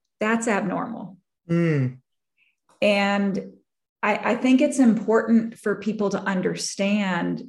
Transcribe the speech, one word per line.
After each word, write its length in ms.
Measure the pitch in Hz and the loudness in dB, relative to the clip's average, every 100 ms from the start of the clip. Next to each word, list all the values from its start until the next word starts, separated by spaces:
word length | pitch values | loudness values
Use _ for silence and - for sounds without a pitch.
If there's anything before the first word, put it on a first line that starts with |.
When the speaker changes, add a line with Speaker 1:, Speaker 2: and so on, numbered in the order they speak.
| _ _ | _ _
Speaker 1:
that's 260 | 214 226 233 | -2 -2 -2
abnormal. 680 | 202 196 - - - - - _ _ 170 | -2 -2 -4 -6 -10 -14 -18 _ _ -4
Speaker 2:
Mm. 500 | 170 170 147 127 131 _ _ _ _ _ _ _ _ | 0 2 2 -2 -6 _ _ _ _ _ _ _ _
Speaker 1:
And 680 | 208 202 202 202 202 190 190 - _ _ _ _ | 2 2 2 0 0 -4 -8 -16 _ _ _ _
I, 280 | 208 208 - | -2 0 -2
I 20 | 240 | 0
think 240 | 254 262 | 4 4
it's 180 | 294 - | 4 4
important 800 | 240 202 - 220 220 226 226 - | 4 4 2 2 4 2 2 -4
for 160 | 208 202 | -4 -4
people 320 | 220 226 196 | -4 -2 -2
to 100 | 190 | -2
understand 1200 | 196 185 208 170 - - 196 208 190 175 175 170 | -2 -2 -2 -4 -6 -4 -2 0 0 -2 -2 -4